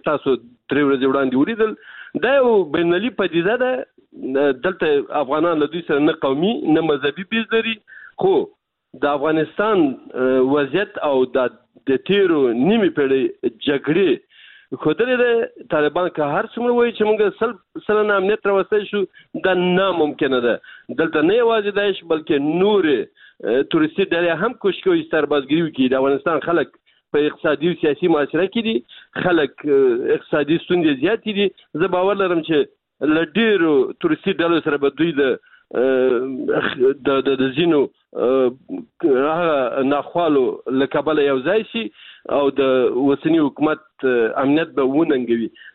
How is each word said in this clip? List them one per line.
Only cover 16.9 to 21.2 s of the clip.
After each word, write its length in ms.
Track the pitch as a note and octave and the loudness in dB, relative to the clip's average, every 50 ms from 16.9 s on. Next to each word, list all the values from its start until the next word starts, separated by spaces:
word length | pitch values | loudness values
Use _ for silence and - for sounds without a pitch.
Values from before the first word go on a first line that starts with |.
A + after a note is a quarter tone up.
چې 100 | G#3 - | 0 0
موږ 180 | G#3+ G#3+ G#3+ G#3 G#3+ G3 - - | 0 0 2 2 0 0 0 -2
سل 120 | A3 B3 A3+ - _ _ - D#3+ - - | -4 -4 -4 -8 _ _ -20 -10 -4 -2
سلنه 260 | G#3 G#3+ G#3+ G#3+ G3+ | 0 0 2 2 2
امنیت 340 | G3 F#3 G3 G#3+ G#3+ - G3+ | 0 0 0 -2 -2 0 0
راوستی 380 | G3 G3 F3+ - G#3+ G#3+ G3+ | 0 0 0 0 0 -2 -2
شو، 180 | - - G#3 F#3+ - _ - - _ - - - | -2 -2 -4 -4 -4 _ -14 -20 _ -8 -4 -2
دا 80 | F#3+ F#3 | 0 0
ناممکنه 840 | F3+ F3+ F3+ F3+ F3+ G3 G3 F3+ E3+ D#3 D3 C3+ - D#3 C#3 C3 B2 | 2 2 2 2 2 2 0 0 0 0 -2 -2 -2 -2 0 0 0
ده. 200 | A#2+ A#2 G#2 E2+ - - - - - - | 0 0 -2 -2 -6 -12 -20 -20 -16 -8
دلته 320 | A#2+ B2+ E3 E3 D#3 D#3 | -4 -2 -2 0 0 0